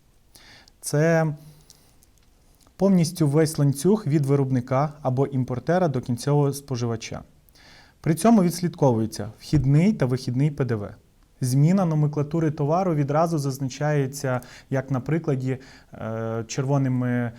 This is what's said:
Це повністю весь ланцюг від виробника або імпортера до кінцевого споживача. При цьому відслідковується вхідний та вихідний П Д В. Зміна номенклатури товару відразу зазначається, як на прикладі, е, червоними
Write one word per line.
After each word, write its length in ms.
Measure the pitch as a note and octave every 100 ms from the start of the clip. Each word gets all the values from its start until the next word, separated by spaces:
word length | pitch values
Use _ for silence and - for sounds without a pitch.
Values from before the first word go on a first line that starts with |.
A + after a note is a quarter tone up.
| _ _ _ - - - _ _
Це 520 | - D3 D#3+ E3 D#3+ D3+ - - - - _ _ _ _ _ _ _ _ _ -
повністю 520 | F#3+ F#3 E3 - D3+
весь 320 | C#3+ D#3 D#3
ланцюг 440 | C#3+ C#3 F3+ G#3+ C#3+
від 180 | D#3 C3+
виробника 680 | C#3 C3 C3 A#2+ C3 D3+ -
або 260 | C#3 B2+ C#3
імпортера 600 | C3+ B2 B2 - F3 F3
до 140 | B2+
кінцевого 520 | A#2+ A#2+ - D3 C#3+
споживача. 680 | C#3 - B2 A#2+ A2+ - - - _ _ _ - - - _
При 140 | D3+ E3
цьому 280 | A3 A#3
відслідковується 880 | F3 E3 F3 - C#3+ A2+ A2 - G2+ -
вхідний 540 | - D3+ B2+ D3 F#3
та 120 | A3 B2+
вихідний 460 | B2+ - B2 D3+
П 140 | D3+ B2+
Д 100 | A2+
В. 180 | G2 - _ _ _ -
Зміна 440 | B2+ C3 D3+ G3 F3
номенклатури 680 | D#3 D3 D3 D3 E3+ D#3+
товару 440 | D#3 C#3+ E3 F#3+ D3+
відразу 420 | C#3 D3 E3+ E3
зазначається, 1040 | C#3 C3 C3+ - D3+ D3+ C3+ - C3+ B2+ - - -
як 220 | C3+ C3
на 80 | C3
прикладі, 580 | A#2+ D#3+ D#3 B2+ B2+ B2+ - - _
е, 500 | - A2 A2+ A2+ A2+ A2+
червоними 840 | - C3+ C#3 C3+ B2+ B2 B2 A#2+